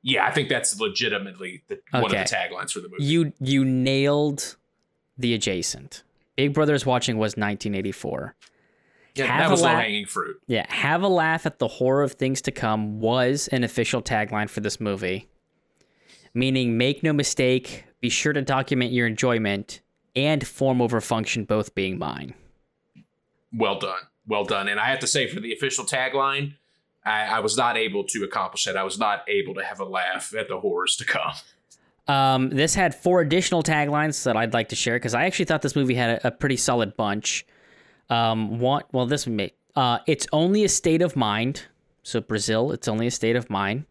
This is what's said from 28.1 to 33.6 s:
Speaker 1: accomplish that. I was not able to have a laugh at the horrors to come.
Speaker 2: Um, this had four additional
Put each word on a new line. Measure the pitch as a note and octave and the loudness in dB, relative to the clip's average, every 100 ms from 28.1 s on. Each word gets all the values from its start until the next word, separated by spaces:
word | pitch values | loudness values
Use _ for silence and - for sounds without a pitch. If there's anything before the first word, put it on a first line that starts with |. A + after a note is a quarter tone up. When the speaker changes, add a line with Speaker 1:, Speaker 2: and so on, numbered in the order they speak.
| A2 | -6
Speaker 1:
accomplish | F#2+ - F#2 - | -4 -4 -4 -4
that. | G#2 F#2+ | -4 -2
I | |
was | F#2+ G2 | -4 0
not | G#2+ G2+ - | 0 0 0
able | G2+ F#2+ | -2 -2
to | F#2+ | -6
have | G2 G2 | -8 -8
a | |
laugh | F#2+ F#2 F2+ F#2 - A2 | -6 -2 -2 -4 -6 -8
at | - | -6
the | F#2+ | -4
horrors | G#2 F2+ F#2 - | -2 -2 -2 -2
to | |
come. | - - D#2 - - _ _ - _ _ - | -2 -2 -2 -8 -16 _ _ -20 _ _ 0
Speaker 2:
Um, | C#3 C3+ C3 C3 | 4 4 4 2
this | C3+ D#3 | 2 2
had | G3 F3 | 2 0
four | - F3+ F3+ | 2 4 4
additional | D#3 E3+ F3 F3 | 4 2 2 0